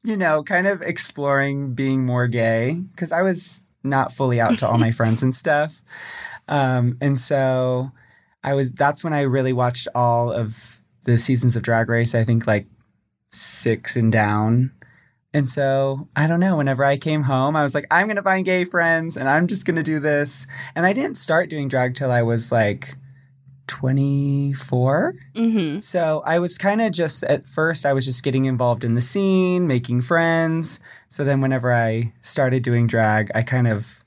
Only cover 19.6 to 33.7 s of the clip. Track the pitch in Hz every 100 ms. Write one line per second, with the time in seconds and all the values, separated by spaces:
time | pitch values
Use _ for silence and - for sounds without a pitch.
19.6 | - 165 156 156 147 147 143 - - -
20.6 | - - 175 208 302 - - 165 170 156
21.6 | 139 131 127 127 139 123 117 117 110 117
22.6 | 104 101 - - - - _ _ - -
23.6 | - - 131 135 139 139 139 139 139 135
24.6 | - 127 127 147 302 381 - - 226 220
25.6 | 165 151 - 180 160 156 - 170 175 -
26.6 | 196 208 226 170 160 - - 143 - -
27.6 | 160 160 143 135 127 123 143 131 135 127
28.6 | 123 120 120 117 120 202 196 190 185 180
29.6 | 175 127 123 123 123 170 165 165 165 160
30.6 | 160 - - - _ - 139 135 135 131
31.6 | 123 120 113 113 117 - - - 135 131
32.6 | 123 120 117 117 110 107 101 110 117 131
33.6 | 120